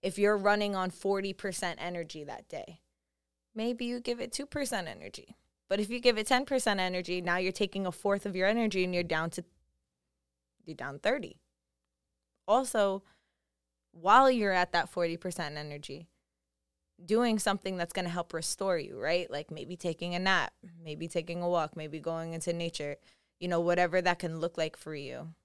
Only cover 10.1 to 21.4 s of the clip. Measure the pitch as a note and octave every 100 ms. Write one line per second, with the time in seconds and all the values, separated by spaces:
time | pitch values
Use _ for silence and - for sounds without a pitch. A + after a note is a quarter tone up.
10.1 | _ _ _ _ _ - D#3 C3 C#3+ G3+
11.1 | C#4 F2 - _ _ _ _ _ _ _
12.1 | _ _ _ - A3+ C4 A3+ G3+ G3 -
13.1 | _ _ _ _ _ _ _ _ E3+ E3
14.1 | A3+ C4+ B3+ G#3 F#3 F3+ F3 - - E3+
15.1 | E3 F#3 E3+ D#3 D3 D3+ D3 D3 C#3+ E3
16.1 | _ _ _ _ _ _ _ _ _ E3+
17.1 | A3 A#3+ A3 G#3 G3 F#3+ F#3 F3 - F3+
18.1 | F3 F3 E3 D#3+ - G3 F3 C#3 A2+ B2+
19.1 | F3 F3+ C#3+ D#3 D#3 D3 F3 F3+ D#3+ F3
20.1 | F3 F#3 F#3 C3 _ F3+ E3+ E3 D3+ E3
21.1 | F3+ E3 E3+